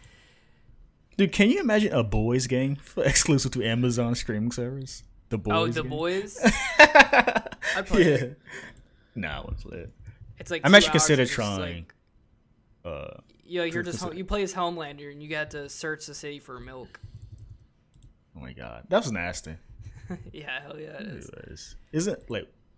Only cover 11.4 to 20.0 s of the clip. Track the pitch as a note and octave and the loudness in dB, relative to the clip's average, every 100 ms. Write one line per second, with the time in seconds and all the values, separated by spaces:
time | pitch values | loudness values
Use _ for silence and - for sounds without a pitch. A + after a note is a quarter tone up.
11.4 | G#2 F#2+ F2 E2+ E2 _ _ _ _ _ | -2 -4 -6 -8 -14 _ _ _ _ _
12.4 | _ _ _ _ F2 C#2+ - - - _ | _ _ _ _ -12 -12 -12 -18 -20 _
13.4 | - F3 E3+ F3 F3 - F3+ E3 F#3 G#3 | -10 -6 -4 -4 -6 -8 -8 -8 -4 -4
14.4 | F#3+ F#3+ F3 E3+ C#3+ C#3+ C#3+ C#3+ D3+ D#3 | -2 -4 -4 -6 -10 -14 -16 -16 -8 -6
15.4 | D3+ D3 C#3+ - D#3+ D3+ D3+ C#3+ D3 C#3+ | -6 -10 -12 -10 -8 -8 -10 -14 -12 -12
16.4 | - B2 B2+ B2+ A#2+ - - - - - | -14 -16 -16 -18 -18 -20 -20 -18 -20 -20
17.4 | - - _ _ _ _ - _ _ D#2 | -20 -20 _ _ _ _ -20 _ _ -18
18.4 | B1+ C2 A#1 A#1 - F#3+ E3 G2 F2 F2 | -18 -16 -16 -16 -2 -2 0 -6 -6 -8
19.4 | D#2 D#2+ - - - - | -12 -16 -18 -20 -20 -18